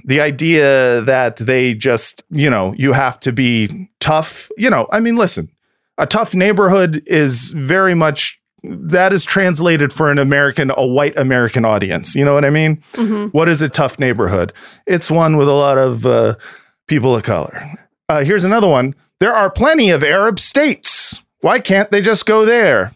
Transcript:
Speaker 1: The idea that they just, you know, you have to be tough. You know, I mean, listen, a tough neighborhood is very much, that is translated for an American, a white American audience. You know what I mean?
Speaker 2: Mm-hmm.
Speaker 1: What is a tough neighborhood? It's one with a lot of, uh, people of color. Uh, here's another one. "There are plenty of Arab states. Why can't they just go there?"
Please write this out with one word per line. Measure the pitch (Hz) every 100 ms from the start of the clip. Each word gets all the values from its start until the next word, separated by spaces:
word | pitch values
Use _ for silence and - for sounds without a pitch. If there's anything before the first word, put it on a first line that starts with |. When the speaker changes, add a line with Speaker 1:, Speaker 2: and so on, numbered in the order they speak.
| -
Speaker 1:
The | 143
idea | 151 139 160 160 139 135 127 120
that | 120 131 123 -
they | 113 131 127
just, | 110 131 117 - - -
you | 151 143
know, | 110 95 -
you | 135
have | 131 127 -
to | 131
be | 117 123 113 104 101 92 _
tough. | - 156 160 - - -
You | 240
know, | 143 -
I | 214
mean, | 233 233
listen, | 185 - 80 _ _ _ _ -
a | 147
tough | 214 220 185
neighborhood | 196 202 190 196 175 151 -
is | 156 139 120 -
very | 156 135 185 190 170
much, | 156 143 - - _ _
that | - - 170 180 190
is | 190 -
translated | 202 185 151 175 160 143
for | - 151
an | 143
American, | 139 143 143 156 135 -
a | 131
white | 131 147 -
American | 131 123 117 127 113
audience. | 104 95 82 -
You | 139 143
know | 143
what | 143
I |
mean? | 151 156 156 _
Speaker 2:
Mm-hmm. | 240 220 214 208
Speaker 1:
What | 151 170
is | 151
a | 156
tough | - 135 -
neighborhood? | 127 120 92 95 82 - - - -
It's | 175 -
one | 165 160 156
with | 143
a |
lot | 143 143 135
of, | 131 117 123
uh, | 117 110 110 - - _ _ -
people | 151 131 117
of |
color. | 117 87 - - 147 - _ _ -
Uh, | 151
here's | 139 208
another | 185 226 196
one. | 131 135 - _ _
"There | 208
are | 226 190
plenty | - 277 320 202
of | 151
Arab | 147 185 220 185
states. | - 277 302 - - - - - - _
Why | 160 247
can't | - 190 208
they | 202
just | 208 214 -
go | 220 220
there?" | 240 185 113 92